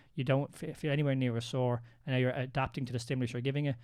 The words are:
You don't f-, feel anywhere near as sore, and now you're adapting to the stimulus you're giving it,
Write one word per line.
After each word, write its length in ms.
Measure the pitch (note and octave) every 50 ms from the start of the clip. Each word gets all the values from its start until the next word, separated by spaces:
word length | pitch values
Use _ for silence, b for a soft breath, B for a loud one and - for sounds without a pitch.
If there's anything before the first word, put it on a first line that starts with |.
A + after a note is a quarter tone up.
| b b b
You 100 | - B2+
don't 260 | B2+ C3 C#3 C#3+ - - -
f-, 140 | E3+ D#3+ C#3+
feel 160 | - - D3+
anywhere 240 | C#3 D3 D3+ C#3+ C3+
near 200 | C3 C3 B2 A2+
as 80 | A#2 A#2
sore, 360 | - - C3 B2+ B2 A#2+ A#2+ A#2+ b b b b
and 80 | D3+ C3
now 60 | B2+
you're 120 | B2+ B2+
adapting 520 | B2 B2+ B2+ B2+ - C3+ C3 - - - C3
to 80 | A#2+ A#2+
the 60 | B2
stimulus 320 | - - C#3+ C3 B2+ A#2
you're 100 | - A#2+
giving 240 | A#2+ C#3 C3+ D3 D3
it, 120 | C#3+ B2+ b